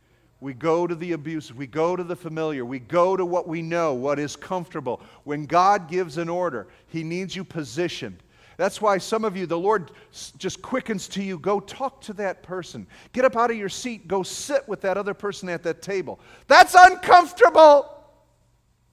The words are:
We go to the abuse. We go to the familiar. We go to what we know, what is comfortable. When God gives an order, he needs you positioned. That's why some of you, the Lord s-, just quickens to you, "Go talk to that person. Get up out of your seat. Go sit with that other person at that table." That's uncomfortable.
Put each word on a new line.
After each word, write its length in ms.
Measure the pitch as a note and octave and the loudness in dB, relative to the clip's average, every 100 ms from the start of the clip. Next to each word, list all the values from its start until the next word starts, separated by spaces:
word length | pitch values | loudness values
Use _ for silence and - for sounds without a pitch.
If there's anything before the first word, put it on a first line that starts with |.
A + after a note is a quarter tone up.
| _ _ _ _ | _ _ _ _
We 160 | C3+ B2 | -14 -4
go 320 | D#3+ E3 F3 | 0 0 0
to 80 | E3+ | -4
the 160 | F3+ | -6
abuse. 420 | E3 D3 D#3+ - | -6 -6 -10 -10
We 140 | A#2+ C#3 | -14 -8
go 280 | D3+ E3 F3+ | -2 -2 -2
to 80 | |
the 120 | F3 F3 | -6 -10
familiar. 500 | E3 D#3+ D#3+ C#3+ A#2+ | -10 -6 -6 -6 -8
We 140 | C3 | -10
go 360 | A#2 E3+ F3+ F#3+ | -2 2 2 2
to 120 | F3 | -2
what 200 | F3 F3 | -2 -4
we 140 | E3 | -6
know, 320 | D#3+ E3+ E3 | -4 -2 -2
what 240 | B2+ C3+ C#3+ | -2 -2 -4
is 180 | D3 - | -6 -10
comfortable. 640 | - F#3 E3+ E3 B2+ A2+ - - | -8 -8 -8 -8 -8 -8 -12 -16
When 220 | - D3 C#3+ | -10 -8 0
God 420 | E3+ F#3 G#3 D#3+ | 2 4 2 0
gives 300 | F3+ F3+ D3 | -6 -6 -6
an 120 | E3 | -6
order, 380 | F3 F3 B2 G2 - _ | -4 -6 -6 -12 -20 _
he 160 | E3 | -10
needs 320 | D#3+ F3 F#3+ F#3+ | -8 -8 -8 -10
you 80 | |
positioned. 800 | F#3 E3+ C3+ B2+ F3 - A#2 F2+ _ _ - - | -10 -12 -8 -4 -4 -6 -12 -14 _ _ -16 -6
That's 240 | F#3+ - | -4 -2
why 180 | G#3+ G3 | 0 0
some 240 | - A3 | -2 -4
of 120 | A3 F#3+ | -4 -6
you, 120 | F3+ | -4
the 100 | E3+ | -2
Lord 340 | F#3+ G#3+ D3+ - - | 0 -2 -4 -18 -20
s-, 200 | - - - | -20 -20 -12
just 240 | F#3 - | -10 -10
quickens 460 | - C4 - G3+ - | -8 -6 -4 -8 -8
to 140 | F#3+ | -8
you, 160 | G3 F3+ | -8 -6
"Go 200 | D#3+ G3+ | -2 -4
talk 420 | G3 - C4+ - | -4 -8 -8 -8
to 120 | - | -16
that 300 | G3 G3 - | -8 -8 -8
person. 420 | - F3+ E3 B2 F#2+ - - | -12 -12 -12 -16 -18 -20 -10
Get 140 | A#3+ C4 | 0 0
up 100 | A3+ | 2
out 140 | A3+ | -2
of 80 | A3+ | -2
your 120 | G3 | -8
seat. 380 | - B3+ A3 D#3+ | -8 -10 -12 -6
Go 140 | F#3+ | -6
sit 460 | F3+ - - C#4 B3 | -4 -10 -4 -4 -4
with 140 | - | -6
that 160 | G3 F#3 | -4 -4
other 180 | G3+ G3 | -6 -8
person 340 | G3+ - F#3 | -10 -10 -10
at 140 | E3+ | -8
that 180 | E3+ D#3+ | -6 -8
table." 380 | - G3 C#3 - - - - | -6 -6 -8 -12 -18 -6 6
That's 280 | D4+ F4+ F4+ | 8 8 10
uncomfortable. 1120 | F4+ F#4+ - F4+ E4 - G4 D#4+ D#4 C#4+ - - - _ _ _ _ _ _ _ _ | 10 8 6 6 6 4 6 10 10 8 4 -8 -20 _ _ _ _ _ _ _ _